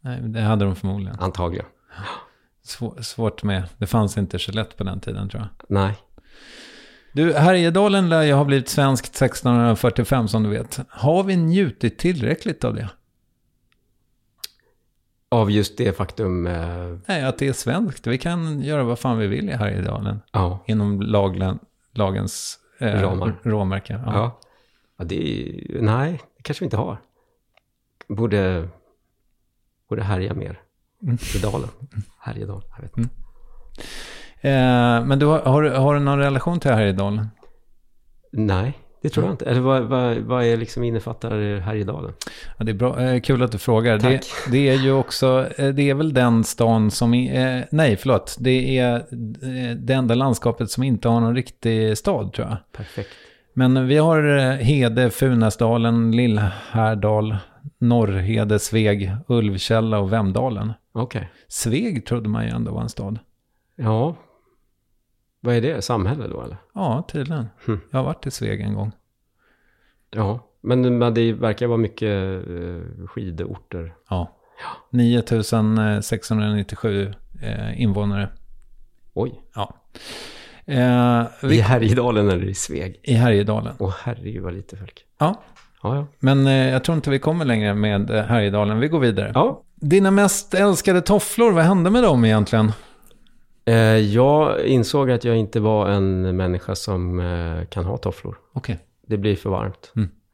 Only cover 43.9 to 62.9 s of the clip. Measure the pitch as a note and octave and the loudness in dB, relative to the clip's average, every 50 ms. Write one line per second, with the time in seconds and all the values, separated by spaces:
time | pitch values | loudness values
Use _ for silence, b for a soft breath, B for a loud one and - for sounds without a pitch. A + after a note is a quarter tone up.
43.9 | A2+ G#2+ G#2+ B2 C3 C3 - - - - - - A#2+ C3 C#3+ C#3 C3 C3+ C3 C3+ | 2 4 4 4 2 2 0 -6 -12 -10 -4 0 2 4 4 4 4 4 4 4
44.9 | C3+ C3+ C3 - - - - C3 B2+ C3 C3 C3+ - - C#3 C#3 C#3 C#3 C#3+ C#3 | 2 2 0 -2 -2 0 2 4 4 2 2 -2 -4 -2 -2 0 2 2 2 2
45.9 | C3+ C#3 D#3 D#3+ C#3+ B2+ B2 B2 A#2 A2+ A2 - - - A#2+ A2+ A2+ A2+ G#2+ G#2+ | 2 2 0 0 2 4 4 6 4 4 2 0 0 0 2 4 4 4 4 2
46.9 | - - B2 A#2 A#2+ B2 B2+ - - C3 B2+ C3 B2+ B2+ B2+ - - D3+ D#3+ C#3+ | 2 2 2 2 4 2 2 0 0 0 0 0 -2 -4 -6 -2 0 2 4 4
47.9 | G#2+ F#2+ - C3+ B2+ G2+ - - - - A#2+ B2+ B2+ C3 B2+ C3 C3 C3 B2 B2 | 2 2 2 2 2 2 2 -4 -10 -2 0 2 2 2 2 0 0 2 2 2
48.9 | A#2+ A#2+ A#2 - - A#2+ A#2 G#2+ A2+ - - C3 B2+ B2+ B2+ A#2+ A#2 - B2+ A#2 | 0 -2 -4 -8 -10 -10 -10 -10 -10 -10 -10 -10 -8 -6 -6 -6 -6 -6 -2 0
49.9 | C3 C3 B2+ A#2+ A#2 B2 C3+ C#3 A#2+ - - B2 A2+ - A#2+ G#2 - - B2+ C3+ | 0 2 2 2 2 2 4 2 2 2 2 -2 0 0 -4 -6 -2 -2 0 0
50.9 | B2 G2+ - A#2 A#2 A#2 A#2 A2+ A#2 B2+ B2+ - - _ - A2+ A2+ A2 A2 A2 | 0 0 2 2 2 4 4 2 2 0 -2 -4 -10 _ -2 0 0 2 2 0
51.9 | A2 G#2 - - G3 C3+ G#2 F#2+ - - A2+ G#2+ G#2 F#2+ - _ _ - G#2 - | 0 0 0 -2 -2 -2 -2 -6 -6 -6 -6 -6 -6 -8 -10 _ _ -16 -16 -12
52.9 | - - G#2+ B B B B B B B B B _ - B2+ B2+ B2+ C3 C3 B2+ | -10 -12 -12 B B B B B B B B B _ 2 2 4 4 2 2 4
53.9 | C#3 D3+ D3+ E3 E3 D#3 D3+ D3 C#3+ C#3 C3+ C3 C3 C#3 A#2+ A2 D3+ C#3+ B2+ A#2+ | 4 4 4 4 4 4 4 4 2 2 2 2 0 0 2 2 4 4 4 2
54.9 | A2 B2 B2+ A#2+ - - - C3+ B2+ A#2 A2+ A2 G#2 - A#2+ A2+ A#2 A#2+ A2+ A#2 | 2 2 2 2 2 2 2 2 4 4 4 2 2 2 0 2 2 2 2 2
55.9 | A#2 A#2 A#2 A2+ A2+ A#2 B2 A#2+ A2 G#2+ G#2 G2 F#2+ G2+ - - - A2+ A2+ A2 | 2 2 2 2 2 2 2 2 2 2 0 -2 -4 -6 -14 -6 -2 0 0 2
56.9 | A2 G#2 G2 G#2 G#2+ G#2+ G#2+ G#2+ G#2 G2+ B B B B B C#3+ _ _ - A#2+ | 0 0 0 0 2 2 0 -2 -4 -6 B B B B B -20 _ _ 2 2
57.9 | A#2+ A#2+ A2+ G2+ G2 F#2+ F#2 G2 A2+ A2 A2 G#2 G#2+ G#2 - - - A2+ A2 G#2 | 4 4 2 2 0 0 0 0 0 0 0 2 0 0 0 0 0 2 2 2
58.9 | G2+ G#2 G2 F#2 F#2+ A2+ D3+ _ B2+ A#2+ A2 G#2 G2 F#2 - - A2 A2+ A2 A2 | 2 0 0 -4 -4 -6 -4 _ 0 2 2 0 -2 -2 -2 0 0 0 2 2
59.9 | A2 G#2 G2+ F#2+ G2+ A2+ G#2+ F#2+ F#2+ - B2 C3 A#2 G2 G#2+ A2 A2 _ _ _ | 0 0 0 0 0 0 0 0 0 0 -2 -2 -4 -4 -6 -6 -8 _ _ _
60.9 | _ A2+ A#2 B2 - A2 F#2 F2+ b b b b - - - A#2 A2 C#3 A3 A#3+ | _ -6 -6 -4 -6 -10 -10 -10 b b b b -10 -6 -4 -2 -2 0 -2 -2
61.9 | F#3+ A#2+ G#2 - A#2+ A#2+ G#2+ G#2+ G#2 A2+ A2+ A2+ A2+ A#2 A2+ A2 G#2+ A2+ A#2 A#2 | -4 -6 -4 -4 -4 -4 -2 -2 -4 -2 -2 -4 -4 -4 -6 -6 -6 -6 -6 -8